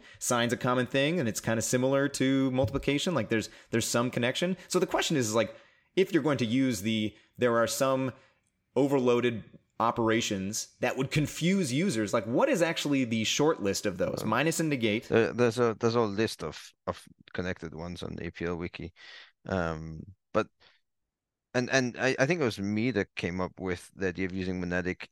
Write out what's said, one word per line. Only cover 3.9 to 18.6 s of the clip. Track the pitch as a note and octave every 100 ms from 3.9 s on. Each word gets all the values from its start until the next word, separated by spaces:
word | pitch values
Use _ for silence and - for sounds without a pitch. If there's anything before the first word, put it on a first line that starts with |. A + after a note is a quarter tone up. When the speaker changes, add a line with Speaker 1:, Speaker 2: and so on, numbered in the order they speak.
| A#2+ B2
Speaker 1:
connection. | B2 A#2+ - F3+ F#3+ -
So | F#3
the | F3+
question | F4+ - D3+
is, | A2
is, |
like, | A2+ A2 - - _ _ -
if | F#3+
you're | D#3+
going | C#3 C3+
to | A#2
use | B2+ C3 G#2+
the, | G#2 A2 G#2+ - _ -
there | B2 A#2
are | A2+
some | - C3+ C3+ C3 - _ _ _ _ _ B2
overloaded | C#3 C#3 B2 A#2+ A#2+ A2+ - - _ -
operations | A2+ A#2+ A2 A2+ - G2 F#2+ A2 - _
that | B2 A2+
would | C3
confuse | D#3 C#3+ - E3 G3 D3+
users, | C3 G3 A2+ G2+
like, | A#2 A2+
what | C#3 C#4
is | A3
actually | E3 E3 D3 C#3
the | A#2+ A2+
short | G#2+ - D3 -
list | G2 F#2
of | G#2 F2+
those? | F2 -
Speaker 2:
Uh, | A2
Speaker 1:
Minus | A2+ D#3 D#3+
and | D#3+
negate. | C#3 A2+ G#2 -
Speaker 2:
there, | A2+ G2+
there's | A2 A#2+ A2
a, | A#2+ G#2+
there's | A#2 A#2+
a |
list | A2 G2 A2 -
of, | D#2+ - - - -
of | - - - -
connected | - F2+ F2+ E2
ones | D#2 F2 F2
on | E2
the | D#2 F2
A |
P | -
L | F2
wiki. | F2